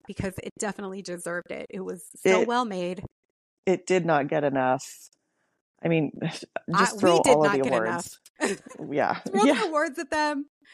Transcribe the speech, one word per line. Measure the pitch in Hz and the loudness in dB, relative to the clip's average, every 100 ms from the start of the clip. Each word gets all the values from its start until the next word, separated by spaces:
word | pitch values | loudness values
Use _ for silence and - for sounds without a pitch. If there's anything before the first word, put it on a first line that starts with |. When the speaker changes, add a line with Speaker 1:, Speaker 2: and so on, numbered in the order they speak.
| - | -14
Speaker 1:
because | 196 196 - | -8 -8 -8
it | - - | -12 -8
definitely | 208 190 202 190 | -8 -6 -10 -10
deserved | 180 175 175 175 - | -10 -10 -8 -8 -8
it. | - - | -12 -12
It | 202 | -12
was | 185 185 - - | -10 -12 -14 -2
so | - 190 | 2 4
Speaker 2:
It | 233 | 4
Speaker 1:
well | 240 | 0
made. | 240 185 175 185 - _ _ _ _ _ - | -2 -4 -6 -6 -12 _ _ _ _ _ 0
Speaker 2:
it | 180 - | 0 2
did | 185 170 | 2 4
not | 151 143 | 2 2
get | 156 | 0
enough. | 143 135 127 131 - - - _ _ _ _ _ _ _ | 0 2 2 0 -4 -18 -20 _ _ _ _ _ _ _
I | 165 | 0
mean, | 165 151 - | 2 0 -2
<sighs> | |
just | 165 - - - - | -8 -8 -10 -10 -2
Speaker 1:
I, | 190 233 | 0 0
Speaker 2:
throw | 220 - - | 2 4 6
Speaker 1:
we | |
did | - 147 | 6 6
Speaker 2:
all | |
of | 151 | 6
Speaker 1:
not | 139 | 2
Speaker 2:
the | |
Speaker 1:
get | - | 2
Speaker 2:
awards. | 120 - | 0 -2
Speaker 1:
enough. | 170 - - - - | -4 -8 -14 -20 -4
<laughs> | 254 196 - - - | -4 -4 -10 -14 -6
Speaker 2:
Yeah. | 143 113 - - | -2 0 -2 -2
Speaker 1:
Throw | 392 | 2
Speaker 2:
Yeah. | 403 294 | 4 4
Speaker 1:
the | 415 | 0
awards | 302 320 269 | -2 -4 -6
at | 330 | -6
them. | 311 302 294 285 _ _ | -2 -2 -4 -8 _ _